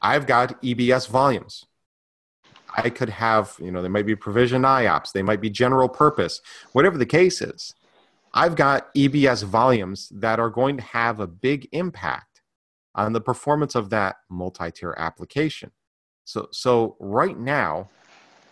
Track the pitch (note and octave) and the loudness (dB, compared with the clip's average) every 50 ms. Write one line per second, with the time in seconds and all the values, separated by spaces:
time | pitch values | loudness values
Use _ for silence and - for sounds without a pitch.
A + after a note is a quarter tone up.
0 | - G#2+ C3+ D3 C3+ C3+ A#2+ A#2+ B2+ B2+ - - C3+ B2 A#2+ B2 A#2+ B2 B2+ C3 | 0 0 0 0 2 4 4 4 4 2 -2 -6 -4 -4 -2 0 2 4 2 2
1 | C3 - A2+ C3 C#3 C#3 A#2 E2 - - - - - _ _ _ _ _ _ _ | 2 0 2 4 4 4 2 0 -6 -12 -20 -20 -20 _ _ _ _ _ _ _
2 | _ _ _ _ _ _ _ _ _ _ _ - _ - - - - A#2+ A#2+ - | _ _ _ _ _ _ _ _ _ _ _ -20 _ -8 -6 -2 -2 -2 -2 -2
3 | B2+ A2 G2 G2 A#2 A2+ A2+ G#2+ G2 - - - E2+ F#2 F2+ F2+ F2+ F#2 G2 G#2 | -6 -6 -4 -2 0 2 2 2 2 -2 -10 -14 -10 -8 -6 -6 -4 -2 -2 0
4 | G2+ A2 G#2+ - - G#2+ G2+ A#2+ B2 A#2+ B2+ B2+ C3 C3+ C3+ B2+ A#2 F#2 D#2 C#2+ | 0 0 -2 -4 -4 -2 2 2 2 4 2 2 2 4 4 4 2 2 0 0
5 | - - - G2 F#2+ G#2+ G#2+ F#2+ A2 G#2+ G2+ - B2 B2+ C3 C3 B2+ B2 - - | -2 -4 -4 -2 0 0 0 0 -2 -6 0 0 2 2 4 4 2 2 2 2
6 | D3+ D3 - - F2 E2 - - _ - - - - _ - B2+ E3 G3 E3+ C#3 | 2 2 4 2 -2 -2 -4 -10 _ -20 -20 -20 -18 _ 2 4 4 4 2 0
7 | A#2+ - D3 E3+ F#3 F3+ - - - - - - - - - _ _ _ _ _ | -2 2 4 4 4 4 2 -2 -8 -10 -10 -14 -16 -18 -18 _ _ _ _ _
8 | _ _ _ _ _ _ - A#2+ D#3+ F3 D#3+ D3+ C#3+ C#3 C#3 C3+ - - - C#3+ | _ _ _ _ _ _ 0 0 0 2 2 2 2 4 2 0 -2 -2 0 2
9 | C#3 C3+ C#3+ D3 C3+ C3 A#2+ G#2 G#2 F#2+ G#2 A2+ B2 C3 B2 G#2+ F#2 F#2 G2 - | 2 2 4 4 4 4 2 0 -2 0 2 4 4 4 4 2 0 -4 -8 -12
10 | - - G2 G2 A2+ A2+ A2+ A#2 A#2 A2+ G2+ A#2+ C3 C#3 C#3+ B2 G2+ - - A#2 | -14 -16 -10 -4 -2 0 0 0 -2 -2 0 0 0 0 -2 -4 -10 -6 -4 -2
11 | A#2 A#2 A2 G#2+ G2 E2+ E2+ G2 B2+ C3 D3 C3 B2+ - - D#3+ F#3 F3+ - - | -2 -2 -2 -4 -8 -8 -8 -4 -2 -2 -2 -2 -6 -8 -6 -6 -6 -6 -8 -8
12 | - C#2 B1+ - _ _ _ _ _ _ _ _ _ _ _ _ _ _ - G2 | -6 -6 -6 -8 _ _ _ _ _ _ _ _ _ _ _ _ _ _ -6 -4
13 | G#2 A2 A2+ A2+ G2+ B2+ A#2+ - - D3 D3 D3+ D3 - - A#2+ G2+ G2 A2+ G#2+ | -2 -2 -2 -2 -2 -2 -4 -4 0 -2 0 0 0 -2 -2 -4 -2 -2 -2 -2
14 | G2 F#2+ - _ _ - F2+ F2+ F2+ F#2 _ - F2 E2+ - - F2+ E2+ - - | -2 -2 -4 _ _ -12 -10 -8 -8 -8 _ -8 -10 -10 -10 -10 -10 -10 -8 -6
15 | E2 E2 - - F2+ _ - C#3+ D#3 D3+ - - - - _ _ _ _ _ _ | -6 -8 -8 -10 -18 _ -4 -4 -4 -4 -4 -10 -16 -20 _ _ _ _ _ _
16 | _ _ _ _ _ - - G#2+ - - - - - B2+ B2 A#2 A2+ G2 - _ | _ _ _ _ _ -10 -10 -10 -10 -10 -12 -4 0 2 2 4 2 0 -4 _
17 | - G2 G#2 B2+ D#3+ G3 - - A#2 C3+ D3 C#3 G2+ D#2+ D2+ F2 G#2 - _ _ | -10 -4 0 0 0 0 -4 -8 -6 -4 -2 -2 -2 -2 -4 -6 -8 -12 _ _
18 | _ _ _ _ _ _ _ _ _ _ | _ _ _ _ _ _ _ _ _ _